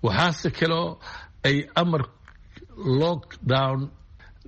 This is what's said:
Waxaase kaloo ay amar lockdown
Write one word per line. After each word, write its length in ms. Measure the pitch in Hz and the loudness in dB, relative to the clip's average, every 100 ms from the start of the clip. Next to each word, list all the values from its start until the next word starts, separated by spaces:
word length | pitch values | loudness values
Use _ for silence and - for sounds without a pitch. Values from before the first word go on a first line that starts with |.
Waxaase 480 | 117 101 175 165 175 | 2 2 2 2 -4
kaloo 480 | - 165 165 170 165 - - - - | 0 0 0 -2 -6 -16 -18 -18 -2
ay 140 | 135 143 143 - | 0 0 0 0
amar 280 | 175 160 135 - - - - - - - - | 2 0 -2 -8 -20 -20 -20 -20 -20 -8 0
lockdown 880 | 131 165 170 - - - 131 135 135 143 - - - - - | 2 2 0 -6 -8 0 2 2 -2 -6 -12 -20 -20 -20 -20